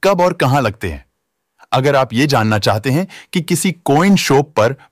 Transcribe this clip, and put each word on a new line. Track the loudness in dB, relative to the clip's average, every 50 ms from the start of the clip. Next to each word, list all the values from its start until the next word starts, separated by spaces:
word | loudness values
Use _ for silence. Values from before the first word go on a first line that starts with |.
| 0
कब | 0 2 2
और | 2 0 0
कहां | 0 -2 0 0 0
लगते | 0 -2 -4 -6 -10 -10
हैं, | -10 -10 -14 _ _ _ _ _ _ _ _ _ _ _ -14 -4
अगर | -4 -2 0 2 2
आप | 2 0 0 0
ये | -2 0 0
जानना | 0 0 0 0 0 -2
चाहते | 0 -2 -2 -2 -2 -2
हैं | -2 -2 -4 -4 -10 -20 -16 _ -6
कि | -6
किसी | -4 -2 -4 -2 -2 -4
कॉइन | -6 _ -2 0 2 2 4 4 2
शॉप | 2 2 2 2 2 0 0 0
पर | 0 0 0 0 -4 -14 _